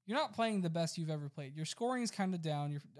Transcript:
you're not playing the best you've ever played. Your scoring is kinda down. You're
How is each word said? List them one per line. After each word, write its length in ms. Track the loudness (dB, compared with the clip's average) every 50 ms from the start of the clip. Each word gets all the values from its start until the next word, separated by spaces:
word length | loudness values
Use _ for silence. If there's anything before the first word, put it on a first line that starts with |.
| _
you're 100 | -2 0 0
not 140 | 0 0 2
playing 260 | 2 2 4 4 4
the 100 | 2 2
best 260 | 2 2 0 0 0 -2
you've 120 | -2 -2
ever 180 | -2 -2 -4 -6
played. 280 | -8 -8 -10 -8 -6
Your 80 | -6 -6
scoring 360 | -6 -2 -2 0 2 2 2 0
is 60 | 0
kinda 260 | 0 0 0 0 0 0
down. 320 | 0 0 0 0 0 0
You're 120 | -2 -4 -6 -10 -8